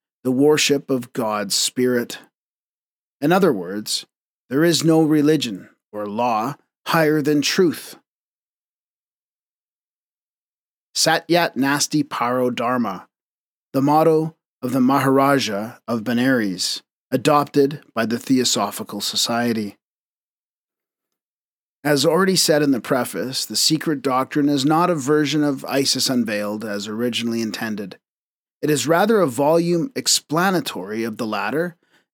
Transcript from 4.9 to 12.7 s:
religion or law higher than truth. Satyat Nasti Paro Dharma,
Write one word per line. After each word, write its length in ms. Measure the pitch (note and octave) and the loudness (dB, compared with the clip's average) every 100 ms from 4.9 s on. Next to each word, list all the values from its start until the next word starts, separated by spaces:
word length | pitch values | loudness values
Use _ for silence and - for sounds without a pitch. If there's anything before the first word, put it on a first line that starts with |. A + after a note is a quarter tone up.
| D#3+ | 4
religion 640 | D#3 D3+ D3 D#3 B2 F#2 - _ _ | 4 4 4 2 -2 -8 -14 _ _
or 140 | G#2 G#2 | -10 -6
law 480 | G#2+ B2 A2 B2 C#3+ _ _ - | -2 0 0 -2 -6 _ _ 0
higher 340 | E3+ D3+ D#3 | 2 4 2
than 220 | C#3+ D3+ | 2 0
truth. 540 | C3+ - F3+ A#2 - - _ _ _ _ _ _ _ _ _ _ _ _ _ _ _ _ _ _ _ _ _ _ _ _ _ _ _ _ _ | 0 2 2 0 -10 -20 _ _ _ _ _ _ _ _ _ _ _ _ _ _ _ _ _ _ _ _ _ _ _ _ _ _ _ _ _
Satyat 640 | - - D#3+ - E3+ E3+ - | -2 0 0 2 2 2 0
Nasti 460 | C3+ C#3+ - D3+ | -2 0 -2 -2
Paro 520 | C#3+ - A#2+ B2+ B2 | -2 -4 -2 0 -2
Dharma, 520 | A#2+ A#2+ | -2 -2